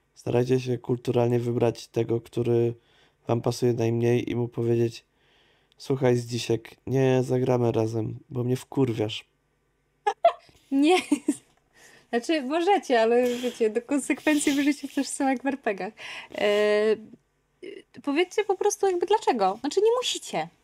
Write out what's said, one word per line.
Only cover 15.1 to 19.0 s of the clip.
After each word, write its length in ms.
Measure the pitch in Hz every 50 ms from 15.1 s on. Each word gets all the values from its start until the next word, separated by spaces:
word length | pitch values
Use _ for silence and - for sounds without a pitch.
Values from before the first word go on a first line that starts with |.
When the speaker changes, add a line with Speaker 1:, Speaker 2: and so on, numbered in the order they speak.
| - - 285 269
Speaker 2:
jak 140 | 262 -
w 40 | -
R 140 | 277 269 -
P 140 | - 233 202
Gach. 180 | 185 185 220 - - - - - - - - -
E, 120 | - - 208 208 208 208 208 208 208 214 220 214 220 214 - - - _ _ _ _ _ _ _ _ - - - - - _ _ 247
powiedzcie 420 | - 285 277 311 370 370 - 427 403
po 120 | - 381
prostu 300 | - - 415 415 - 403
jakby 200 | 392 359 349